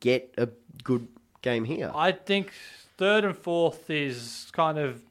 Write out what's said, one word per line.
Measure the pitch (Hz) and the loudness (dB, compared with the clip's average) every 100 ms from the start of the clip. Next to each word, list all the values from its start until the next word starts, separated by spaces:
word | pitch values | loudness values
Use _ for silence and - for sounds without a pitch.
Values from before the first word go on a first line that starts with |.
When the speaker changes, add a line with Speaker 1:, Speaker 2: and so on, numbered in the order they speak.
Speaker 1:
get | 123 127 127 - | 2 2 0 -2
a | 117 - - - | -2 -4 -20 -8
good | - 123 117 - _ _ | -2 -2 -2 -16 _ _
game | 127 117 | -2 -2
here? | 113 180 139 | -2 -4 -4
Speaker 2:
I | 151 180 | 0 0
think | 185 - 196 190 - - - - - | 0 -2 -2 -2 -12 -20 -20 -18 0
third | 190 214 | 4 4
and | 202 | 2
fourth | - 175 170 165 165 - | -2 -2 2 2 0 -4
is | 151 139 120 117 - - | -2 -2 -4 -10 -14 -4
kind | - 160 151 | 0 2 2
of | 139 120 - | -2 -6 -16